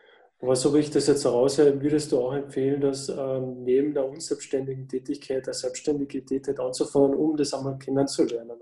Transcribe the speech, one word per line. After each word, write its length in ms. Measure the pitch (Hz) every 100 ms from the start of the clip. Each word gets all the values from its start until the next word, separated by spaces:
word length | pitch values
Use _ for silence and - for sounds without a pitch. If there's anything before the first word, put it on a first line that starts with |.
| _ _ _ -
Aber 160 | 127 127
so 160 | 151
wie 60 | 147
ich 120 | 147
das 160 | 147 143
jetzt 180 | 139 135
raushöre, 560 | 120 135 - 147 139
würdest 300 | 147 151 -
du 80 | 135
auch 140 | 123
empfehlen, 480 | 139 139 139 135 143
dass, 260 | 139 135 -
ähm, 560 | 143 135 131 127 127
neben 300 | 123 131 151
der 120 | 143 135
unselbstständigen 840 | 156 - 143 - 135 135 131 131
Tätigkeit 560 | 131 131 139 - 131 131
eine 60 |
selbstständige 720 | 123 127 - - 147 139 135 -
Tätigkeit 340 | 135 139 135
anzufangen, 560 | 127 - - 143 139 139
um 220 | 156 151
das 160 | 139
einmal 240 | 135 135 135
kennenzulernen, 800 | - 135 139 - - 117 117 117